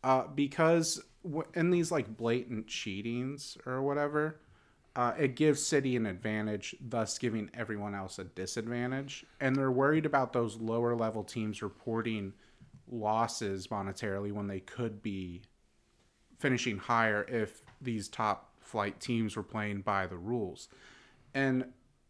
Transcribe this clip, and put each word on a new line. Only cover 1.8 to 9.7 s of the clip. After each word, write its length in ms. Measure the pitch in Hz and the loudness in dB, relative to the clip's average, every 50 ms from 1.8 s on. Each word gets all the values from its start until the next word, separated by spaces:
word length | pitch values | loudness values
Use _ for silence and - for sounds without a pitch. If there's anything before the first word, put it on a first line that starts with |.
| 165 165 | 4 2
like, 240 | 175 151 113 101 110 | 0 -2 -2 -2 -6
blatant 520 | - 117 117 117 127 123 - 123 107 110 | -2 0 2 2 2 0 -4 -6 -6 -6
cheatings 880 | - - - - 110 95 98 104 117 117 120 127 131 143 139 143 - - - - | -6 -8 -6 -4 -4 -6 -4 -4 -4 -4 -2 -4 -4 -6 -8 -10 -12 -14 -12 -8
or 160 | 127 127 131 | -6 -4 -2
whatever, 580 | 135 143 143 147 147 147 147 151 151 156 156 - - - - - _ _ _ _ _ _ _ | 0 0 2 2 0 2 2 0 0 0 -4 -8 -20 -20 -20 -20 _ _ _ _ _ _ _
uh, 180 | - 123 123 - | 2 2 2 4
it 180 | 160 151 131 123 | 4 2 2 4
gives 260 | - 156 156 143 - | 4 6 6 6 4
City 360 | - - 160 143 135 131 123 | 2 2 2 2 4 4 2
an 80 | 120 113 | 2 2
advantage, 680 | 104 90 90 - 110 107 107 107 107 104 101 - - - - | 0 -2 -4 -4 -2 -2 0 0 0 -2 -4 -4 -8 -12 -10
thus 380 | 135 117 120 117 110 107 - | -8 -4 -2 0 0 0 -2
giving 320 | - - 120 107 110 104 - - | -2 -2 -2 -2 -2 -4 -6 -8
everyone 400 | - 113 110 110 104 101 104 101 | -8 -6 -6 -4 -4 -4 -4 -4
else 240 | 98 95 95 - | -6 -6 -8 -8
a 60 | - 95 | -10 -12
disadvantage. 1000 | 87 - 92 95 92 - 120 110 117 120 120 120 123 131 135 139 139 - - - - - - | -10 -6 -6 -6 -4 -4 -6 -4 -4 -4 -2 -2 -2 -2 -4 -6 -8 -10 -14 -16 -20 -8 -2
And 160 | 139 131 135 | 0 2 2
they're 140 | 139 135 135 | 4 4 4